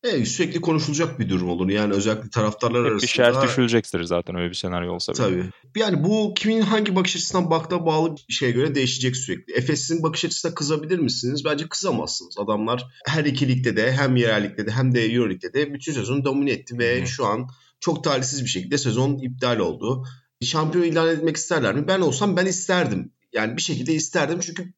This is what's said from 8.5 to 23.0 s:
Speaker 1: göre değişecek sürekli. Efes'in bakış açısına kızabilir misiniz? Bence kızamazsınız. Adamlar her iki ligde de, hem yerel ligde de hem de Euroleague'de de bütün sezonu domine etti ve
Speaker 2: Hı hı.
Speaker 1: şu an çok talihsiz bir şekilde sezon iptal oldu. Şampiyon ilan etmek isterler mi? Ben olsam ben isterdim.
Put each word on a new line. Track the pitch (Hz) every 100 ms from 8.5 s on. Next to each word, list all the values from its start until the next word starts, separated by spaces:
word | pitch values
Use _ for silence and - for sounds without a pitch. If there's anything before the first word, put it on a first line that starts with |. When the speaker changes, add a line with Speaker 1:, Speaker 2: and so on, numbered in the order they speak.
Speaker 1:
göre | 123 151 135
değişecek | 127 - 127 127
sürekli. | - 90 -
Efes'in | 123 127 147 - 165
bakış | 160 156 165
açısına | - 170
kızabilir | - 147 156 156 180
misiniz? | 131 - 120 143 147
Bence | 147 160
kızamazsınız. | - 190 113 76 - - -
Adamlar | 104 107 110 123 127 - -
her | 156 147
iki | 127 135
ligde | 127 127 107
de, | 117
hem | 131 139 127
yerel | 117 107
ligde | 101 - 107
de |
hem | 113 131 123
de | 113
Euroleague'de | 120 113 90 90
de | 135 147
bütün | 139 147
sezonu | 139 101 139 135
domine | 135 143
etti | 123 - 120
ve | 117 123
Speaker 2:
Hı |
hı. | 127
Speaker 1:
şu | - 113
an | 110 127 - _ _
çok | - 147
talihsiz | 156 135 131 139
bir | 120
şekilde | 92 92 143
sezon | 123 110 135 135
iptal | 131 127 123 117
oldu. | 85 76 107 131 131 - _ _
Şampiyon | 123 160 160 175 170
ilan | 160 165 160
etmek | 160 156
isterler | - 165 113 120
mi? | 147
Ben | 190
olsam | 165 123 202 180
ben | 190
isterdim. | - - 180 143 95